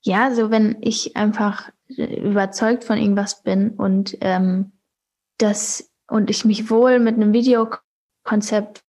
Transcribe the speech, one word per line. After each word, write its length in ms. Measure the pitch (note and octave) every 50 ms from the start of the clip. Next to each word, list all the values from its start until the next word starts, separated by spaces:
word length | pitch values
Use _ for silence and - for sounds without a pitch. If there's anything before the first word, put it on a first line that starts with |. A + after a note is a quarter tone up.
ja, 320 | _ G3+ F#3 G3 A#3+ C4+ B3
so 180 | A#3 A3+ G#3+
wenn 260 | A3+ A3 G#3+ G#3+ A3+ -
ich 340 | - A3+ G#3 - - - -
einfach 560 | - G#3+ G#3 G#3+ - G#3 G#3 G3 - - - _ _ _ _
überzeugt 960 | C4 - - - - - - G3+ G3+ G3+ G3 G3 - - A3+ A3 A#3+ B3 -
von 140 | - A3 A3+
irgendwas 460 | A3 G3+ G3+ G3+ G3+ G3+ - _ _
bin 280 | - F#3+ F#3+ G3 A3
und, 460 | G#3+ - G3+ G3 F#3+ F#3+ G3 G3 - -
ähm, 500 | - F#3+ F#3 F#3 F#3 F#3 F3+ F#3 F#3+ F#3+ _ _ _ _ _ _ _ _ _ _ _ _ _ _
das, 540 | A3+ G#3 G#3 G#3 - - - - - _ _ _ _ _
und 220 | - A3 G#3 -
ich 160 | G#3+ - -
mich 240 | A3+ G#3 F#3+ G#3+ A3
wohl 300 | A3+ A3+ A#3+ B3+ B3+ B3
mit 160 | A#3 A3+ A3+
einem 180 | A#3 G#3+ G#3 G#3
Videokonzept 1500 | A#3+ A#3+ C4 B3 A#3 A3 A3+ - - _ _ _ _ _ _ _ _ _ - A3 G#3+ G#3 - G#3+ G#3+ G#3 G#3+ - - _